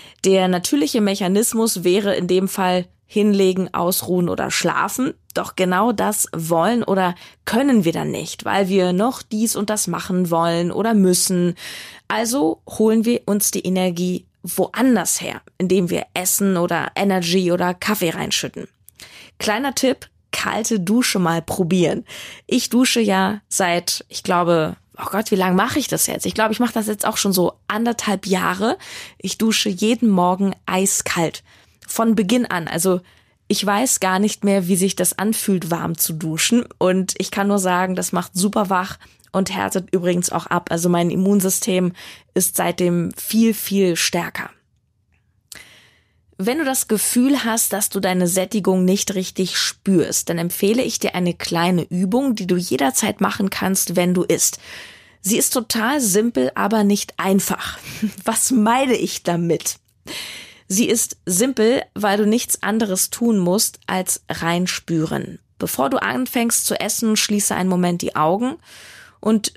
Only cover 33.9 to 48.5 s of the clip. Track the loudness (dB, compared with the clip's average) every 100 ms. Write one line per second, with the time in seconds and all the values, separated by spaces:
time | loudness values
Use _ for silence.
33.9 | 0 0 2 0 0 2 2 2 2 2
34.9 | 0 -2 0 -2 -2 0 0 0 -4 -4
35.9 | -4 -4 -4 -4 -2 2 2 0 0 2
36.9 | 2 0 -4 -6 -2 0 2 2 2 0
37.9 | -2 -2 -4 -4 -2 0 0 0 0 -2
38.9 | -10 -18 _ _ -2 -2 -2 -2 -2 -2
39.9 | 0 0 0 0 -4 -2 -4 -2 0 2
40.9 | 2 2 2 4 4 2 0 0 0 0
41.9 | -4 -16 -20 _ -2 -2 0 -2 0 0
42.9 | 0 -2 -6 -2 2 2 2 -2 2 2
43.9 | 2 -2 -2 -4 -8 -12 -16 _ _ _
44.9 | _ _ _ _ _ _ -20 -20 -20 _
45.9 | _ _ _ _ -6 -2 0 0 -2 0
46.9 | 0 2 2 2 2 0 0 -2 -2 -2
47.9 | -2 0 2 2 0 0